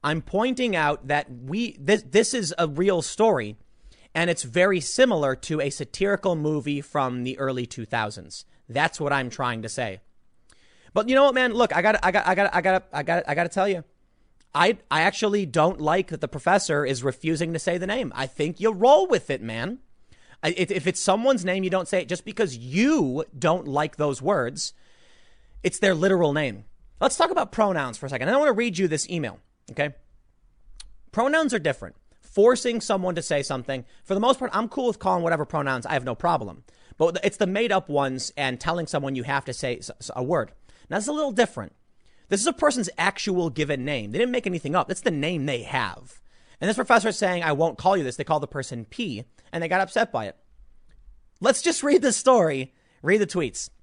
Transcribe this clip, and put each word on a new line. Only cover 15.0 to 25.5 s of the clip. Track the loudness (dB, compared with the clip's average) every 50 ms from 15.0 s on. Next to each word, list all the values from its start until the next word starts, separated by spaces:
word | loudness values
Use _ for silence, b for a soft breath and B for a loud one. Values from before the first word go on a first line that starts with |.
actually | 4 2 2 2 0 2 2 0 -2
don't | 0 2 4 4 4 2 0
like | 0 0 2 2 0 -2
that | -4 -6
the | -6 -6
professor | -6 -2 2 2 2 2 2 2 0 0 2
is | 0 -2 0 -2
refusing | -4 -4 -2 -2 -2 0 0 -2 -2
to | -4 -2
say | -2 -2 -2 -2
the | -2
name. | -4 -2 -4 -4 -6 -6
I | -6 -8
think | -8 -4 -4 -4 -4 -2 0
you | 0 0
roll | 2 4 8 8 8 8 8
with | 4 2 0 2 -2
it, | -6 -4
man. | -4 -8 -6 -6 -6 -6 -8 -10 -14 _ -20 _ -20 b b b b b b b
I, | -4 -2 0
if, | 0 -2 0
if | -2 -2 0
it's | -2 -2 0
someone's | 0 2 2 2 4 2 2 2 0
name, | -2 -2 -2
you | -2 -2
don't | -2 -2 -2 0
say | -2 -2
it. | -2 -2
Just | -6 -8 -8
because | -12 -2 -2 -2 -2 -2
you | -10 -12 -4 0 2 4 4 4 2 2 0 -2 -4 -6 -8 -8 -2
don't | 0 2 2 0 -2 -2
like | -2 -2 -2 -2 -2
those | -2 -2 -2 -2 -2
words | 0 0 0 2 0 -2 -4 -6 -8 -10 b b b b b b b b b b b b b b b b